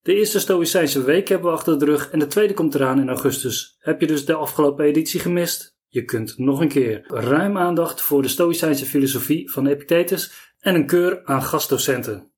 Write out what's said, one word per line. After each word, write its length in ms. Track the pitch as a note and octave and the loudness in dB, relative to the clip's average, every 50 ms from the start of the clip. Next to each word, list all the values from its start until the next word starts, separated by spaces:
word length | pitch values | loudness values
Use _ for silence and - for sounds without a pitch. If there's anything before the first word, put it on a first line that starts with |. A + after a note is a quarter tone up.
De 140 | _ - F#3 | _ 2 2
eerste 260 | G3+ G#3+ G#3 - G3 | 2 2 2 0 -2
Stoïcijnse 640 | - - F#3+ F3 E3 D#3+ - F#3 E3 C#3+ C#3 C#3 B2 | 0 2 2 2 2 0 2 2 2 2 0 0 2
week 240 | C3 D#3 F#3+ G3 - | 2 2 2 2 2
hebben 220 | G3 F3+ E3+ F3 | 0 0 2 -2
we 60 | D#3+ | -2
achter 220 | D#3 - E3+ D#3+ C#3 | 0 0 0 2 2
de 60 | D3 | 4
rug 260 | C#3+ D3+ C#3+ - - | 2 2 2 0 -2
en 80 | - D#3 | -2 -2
de 80 | D3 | -2
tweede 280 | C#3+ - G#3 G#3+ G3+ G3 | 0 2 2 2 2 0
komt 200 | - E3 D3+ C3+ | 0 -2 0 0
eraan 260 | C#3 C3+ C3 C3+ C#3 | 0 0 2 2 2
in 80 | C3+ B2+ | 0 0
augustus. 680 | B2+ - - C3+ A#2 - - B2 A2+ - - - _ _ | -2 0 0 0 -2 0 -4 -4 -6 -6 -8 -12 _ _
Heb 220 | _ D#3 D3+ - | _ -4 0 0
je 60 | E3+ | 0
dus 180 | D3+ D#3 C#3+ C#3 | 0 0 0 0
de 100 | - D#3+ | -2 -2
afgelopen 500 | D#3 D3+ - - - D3+ C#3+ C#3+ - D3+ | -2 -2 -4 0 2 2 2 2 2 0
editie 360 | D3 C#3+ D#3 D#3 - - E3+ | 2 2 2 0 0 -4 -4
gemist? 560 | - F3 F3 F3 E3+ E3 - - - - _ _ _ _ | -2 -2 -2 0 -2 -2 -4 -8 -10 -18 _ _ _ _
Je 140 | - B2 A#2 | -6 -6 -4
kunt 340 | - - A#2 A2 G#2+ - - | -4 -4 -4 -6 -6 -6 -2
nog 220 | B2+ C#3 C#3 D3 | 0 0 2 2
een 80 | E3 C#3+ | 0 2
keer. 360 | C#3 C#3+ B2+ A2+ G#2+ G2+ - | 2 2 0 0 -2 -6 -8
Ruim 520 | - - A#2 A2 A#2+ C#3 D#3 G3 G3+ G3+ F#3 | -8 -6 -4 0 2 2 2 2 0 0 0
aandacht 420 | F3 F3 F3 D#3+ E3+ E3 - - | 0 0 2 0 -2 -2 -4 -6
voor 220 | - - D3 C#3 | -2 0 2 2
de 60 | C3+ B2+ | 2 0
Stoïcijnse 580 | - - F3 E3+ E3 E3 E3 D#3 D3 C3+ C3+ | 0 0 0 0 2 0 0 0 0 0 -2
filosofie 640 | - - C#3+ C#3 C3 C3+ A#2+ - - D3+ D#3+ - - | -2 0 0 0 2 0 -4 -2 -2 -2 -4 -4 -8
van 160 | - C#3 C3+ | -4 -2 0
Epictetus 880 | C#3 C#3+ C#3 - - E3+ E3+ F3 F3+ F#3+ F3 - - - - - _ _ _ | 0 0 -2 0 0 2 2 2 0 -2 -4 -6 -10 -14 -20 -20 _ _ _
en 160 | - G3+ F#3 | -2 0 2
een 120 | E3 C#3 | 2 2
keur 380 | C#3 F3 F3 F3 F3+ F3+ F3+ - | 2 2 2 2 2 -2 -4 -4
aan 180 | - C3+ C3+ | -4 -2 -2
gastdocenten. 920 | C3+ - - D3+ - - C#3 B2 - - C3 A#2+ A2 A2+ G#2+ F#2+ - _ _ | -2 -2 -4 -4 0 -2 -2 0 0 -2 -2 -2 -4 -8 -8 -10 -12 _ _